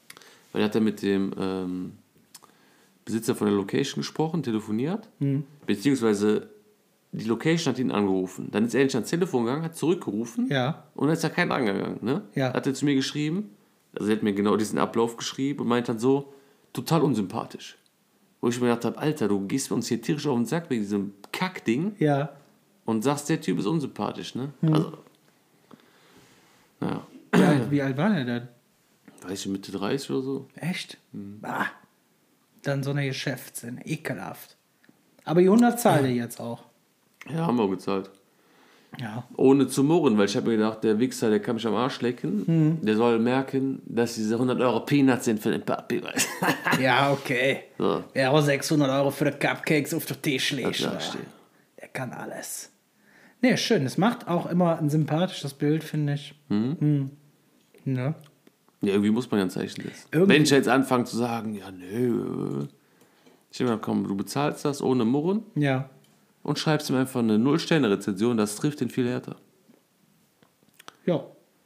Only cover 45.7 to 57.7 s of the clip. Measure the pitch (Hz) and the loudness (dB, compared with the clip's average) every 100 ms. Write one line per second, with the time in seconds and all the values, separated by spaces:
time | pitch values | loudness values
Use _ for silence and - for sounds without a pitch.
45.7 | - - 113 - - - - 180 - 175 | -4 -4 -6 -4 -4 -4 -2 -2 0 0
46.7 | 170 131 123 139 139 - 123 135 123 - | 2 4 4 4 2 0 0 0 -2 -6
47.7 | - 95 87 - - 131 151 143 139 - | -2 0 0 -2 0 4 4 4 0 2
48.7 | 151 139 139 139 139 143 139 143 131 - | 2 2 2 0 0 -2 0 -2 -2 0
49.7 | 151 135 160 - 135 160 131 - 139 95 | 0 0 -4 -6 -6 -4 -2 -2 -2 -4
50.7 | - 71 - - - - - _ _ _ | -2 -4 -4 -6 -8 -12 -18 _ _ _
51.7 | - - - 123 - 107 - - - - | -20 -14 -10 -10 -10 -12 -12 -12 -12 -14
52.7 | _ _ _ _ _ - _ 254 170 - | _ _ _ _ _ -20 _ 0 2 2
53.7 | 208 131 - 208 240 - 175 - 180 170 | 2 2 2 2 0 -2 -2 0 2 2
54.7 | 160 151 156 143 151 185 - 139 - 147 | 2 2 2 2 0 -2 -4 -10 -2 0
55.7 | 156 151 151 147 143 - - - 101 120 | 0 -2 -2 -2 -4 -8 -14 -2 0 0
56.7 | 165 151 147 139 - _ _ _ _ _ | 0 2 2 0 -8 _ _ _ _ _